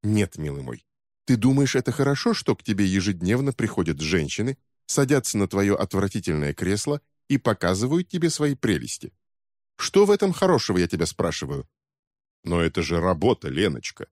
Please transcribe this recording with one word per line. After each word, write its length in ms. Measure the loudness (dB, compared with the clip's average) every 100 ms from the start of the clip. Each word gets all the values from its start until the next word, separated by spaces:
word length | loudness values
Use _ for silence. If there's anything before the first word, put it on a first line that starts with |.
«Нет, 360 | 2 2 0 -2
милый 240 | -8 -8
мой. 240 | -10 -14 _ _ _ _ 0
Ты 100 | 2
думаешь, 400 | 4 4 4 2
это 160 | -2
хорошо, 400 | 0 0 2 0
что 240 | 0 -2 -2
к 60 |
тебе 240 | -2 0 2
ежедневно 640 | 2 0 -2 0 0 0
приходят 480 | -2 -4 -2 -2 -2
женщины, 560 | 0 0 0 -4 -4 -6 _ _ -6
садятся 500 | -2 2 2 0 -2
на 100 | 0
твое 300 | 2 2 2
отвратительное 800 | 0 0 0 -2 -2 -2 -2
кресло 480 | -2 -2 -2 -2 -6 _ _ _
и 80 | 0
показывают 720 | 0 0 0 0 0 -2 -2
тебе 220 | -2 -2
свои 240 | 0 -2
прелести? 580 | 0 0 -2 -2 -12 -14 _ _ _ _ _ _ -10
Что 300 | 0 4 6
в 40 |
этом 220 | 4 2
хорошего, 460 | 2 2 2 2 0
я 100 | 0
тебя 160 | 0
спрашиваю?» 640 | -4 -2 -4 -2 -6 -8 -10 _ _ _ _ _ _ _
«Но 180 | -4 0
это 220 | 0 -2
же 160 | -2 0
работа, 500 | 0 2 2 0 -4
Леночка». 600 | -2 -2 -2 -10 -14 -20